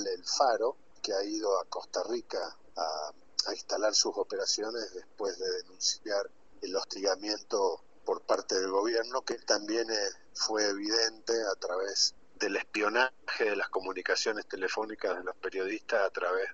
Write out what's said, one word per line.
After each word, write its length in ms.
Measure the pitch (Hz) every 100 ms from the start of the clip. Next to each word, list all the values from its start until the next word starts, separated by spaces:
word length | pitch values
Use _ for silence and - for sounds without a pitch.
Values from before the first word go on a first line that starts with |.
| 101
El 160 | 90
Faro, 540 | - - 139 110 117 - - -
que 120 | -
ha 100 | 98
ido 360 | 104 107 107 95
a 60 | 85
Costa 380 | - - - 95
Rica 480 | 120 - 98 82 - - -
a, 360 | 80 78 76 - - - 104
a 60 |
instalar 420 | 95 - 95 107 104
sus 200 | 110 101
operaciones 800 | 98 98 95 - 107 117 101
después 440 | 90 - - 98 92
de 120 | 92 90
denunciar 680 | 90 92 - - 107 101 98 - - -
el 140 | 95 95
hostigamiento 1080 | - 101 98 95 104 107 - 107 95 80 - - -
por 160 | 90
parte 340 | - 95 - 98
del 100 | 95
gobierno, 540 | 98 110 113 117 131
que 120 | - 117
también, 500 | - 104 104 113 113
eh, 200 | 107 98 - -
fue 300 | - - 107 104
evidente 680 | 101 104 113 113 110 104 117 107
a 40 | 95
través 600 | 92 90 98 95 - - - -
del 200 | 104 98
espionaje 880 | - 107 104 113 131 - - -
de 120 | 110 101
las 140 | 92
comunicaciones 800 | 98 92 92 90 95 113 107 -
telefónicas 680 | 95 92 - 110 107 101 90
de 80 |
los 120 | 90 -
periodistas 640 | 95 95 95 110 - 113
a 80 | 95
través 380 | - 90 95 98